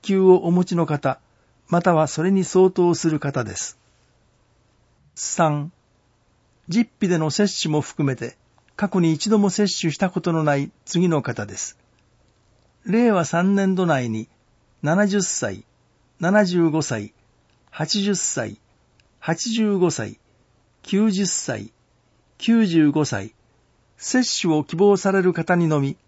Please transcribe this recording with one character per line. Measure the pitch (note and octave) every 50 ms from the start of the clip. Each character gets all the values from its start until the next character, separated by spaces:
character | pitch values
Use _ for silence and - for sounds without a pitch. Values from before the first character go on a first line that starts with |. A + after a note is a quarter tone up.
級 | - - G3 F#3+
を | F#3+ F#3 F#3 F3 -
お | E3+
持 | F3 F3+ F3+
ち | - F#3
の | E3+ E3
方、 | D3+ D3+ C#3 - C#3 C3 - _ _ _ _ _ _ _ _ _ _
ま | E3+ F3
た | E3+ G3 F3
は | D#3 D#3 D3+
そ | - - D#3+
れ | F#3
に | G3 F#3+ F#3
相 | - - F#3 F#3 F#3
当 | F#3 - F3 F3 E3
す | - - E3
る | D#3 D3
方 | - C#3+ C3+ C3+ A#2+
で | G#2 F2+
す。 | - - - - _ _ _ _ _ _ _ _ _ _ _ _ _ _ _ _ _ _ _ _ _ _ _ _ _ _ _ _
三、 | - - - - - E3+ D#3 D3 D3 C#3+ E3 - _ _ _ _ _ _ _ _ _ _ _ _ _ _ _ _ _ _ -
実 | E3 A3+ A#3 - _ _
費 | - F#3
で | F3+ D#3+
の | D#3 D#3
接 | C#3 - G#3 G3 - -
種 | - D#3+
も | D3+ D3+
含 | C#3+ - - - D3+ C3+
め | C3
て、 | - A#2+ A#2 - _ _ _ _ _ _ _ _
過 | - - G3
去 | - F#3+
に | E3+ D#3+ D#3+
一 | D3+ - G#3
度 | A3 G#3+
も | G3+ G3
接 | F3+ - G#3 F#3+
種 | - - - E3
し | C#3+ -
た | G3+ F3+
こ | - F#3+
と | E3 F3+
の | E3+ D#3+ D#3
な | D3+ C#3+
い | C#3 C#3+ - - _ _
次 | - - E3+ F3 F3+
の | E3 D3
方 | B2+ - A2+ - G#2+
で | G#2 G#2 -
す。 | - - - _ _ _ _ _ _ _ _ _ _ _ _ _ _ _ _ _ _ _ _ _ _
令 | A3 F#3 A3+ B3 A#3+
和 | G#3+ F#3 E3
三 | - - E3+ F3 F#3+ G3+
年 | G3 G3 F#3+ F#3+
度 | F3+ F#3
内 | E3+ D#3 C3+ B2 A#2
に、 | A2 A2 A2+ - _ _ _ _ _ _ _ _ _ _
七 | - C#3+ E3 F#3+ G#3 G3+
十 | F#3+ G#3
歳、 | F#3 - - - - G#2+ G2 G2 - _ _ _ _ _ _ _ _ _ _ _
七 | E3 F3 G3+ G#3+ G#3
十 | F3+ F3+ F3+ E3+ D#3+
五 | D3 D#3+
歳、 | D3+ - C3 A2 G#2 G#2 - _ _ _ _ _ _ _ _ _ _ _
八 | _ - D#3 - - G#3
十 | G3 G3+ G3+
歳、 | F3+ - - - C#3+ A#2 G#2 G2+ - _ _ _ _ _ _ _ _ _ _ _ _
八 | - - E3 - - A#3
十 | A3 A#3 A3 G#3 G3+ F#3+
五 | F#3 E3+
歳、 | - - A2+ G#2 G#2+ - _ _ _ _ _ _ _ _ _ _ _ _ _
九 | - - F#3+ G#3+ A3
十 | G3 F#3 G3+ E3+
歳、 | - - - - B2 G#2+ G2+ A2+ _ _ _ _ _ _ _ _ _ _ _ _ _ _
九 | - - A3+ A3+ A3
十 | F#3+ E3+ E3 D3+ D3
五 | C#3+ D#3 D3+
歳、 | - - G2 G2 A2 - _ _ _ _ _ _ _ _ _ _ _ _ _
接 | - - - B3+ B3+ - - -
種 | - F3 D#3+
を | D3+ D3
希 | - - E3
望 | G3 G3+ G3+
さ | F#3 - G3
れ | G3 G3
る | F3+ F#3 E3+
方 | - D#3+ - F3+
に | F3 E3+ D#3+
の | D#3 D3
み | C#3 C#3 - - _